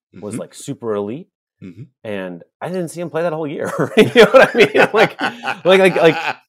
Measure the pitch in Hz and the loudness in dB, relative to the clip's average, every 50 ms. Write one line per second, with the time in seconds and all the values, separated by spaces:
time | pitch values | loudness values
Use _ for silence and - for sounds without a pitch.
0 | _ _ _ 95 95 104 104 139 175 - - - - 143 135 - 120 113 104 104 | _ _ _ -16 -12 -12 -10 -10 -12 -14 -16 -16 -14 -14 -14 -10 -6 -6 -4 -4
1 | 101 104 120 160 185 - _ _ _ _ _ _ 101 95 85 101 147 - _ _ | -6 -6 -10 -12 -16 -20 _ _ _ _ _ _ -20 -20 -18 -20 -20 -20 _ _
2 | - 113 104 98 92 92 90 85 - _ _ _ - 151 180 185 170 156 - 165 | -12 -10 -10 -10 -10 -10 -12 -16 -18 _ _ _ -12 -10 -8 -8 -8 -8 -10 -12
3 | 175 156 - 160 170 175 156 156 165 139 156 - - - - - 143 117 - - | -12 -8 -6 -4 -4 -4 -4 -6 -8 -8 -8 -8 -8 -6 -4 -4 -4 0 2 2
4 | - - - 247 214 - - 262 214 - - 233 214 - - - - - - 220 | 2 4 6 6 6 8 8 6 6 6 4 2 2 2 4 2 2 2 2 2
5 | 202 - - - 143 - 240 240 135 131 - 175 - 175 190 190 190 190 180 170 | 0 0 -2 -4 -8 -8 -8 -8 -8 -10 -10 -2 2 2 4 4 4 2 2 4
6 | 165 165 151 165 156 151 - - _ | 2 2 2 2 -2 -6 -8 -8 _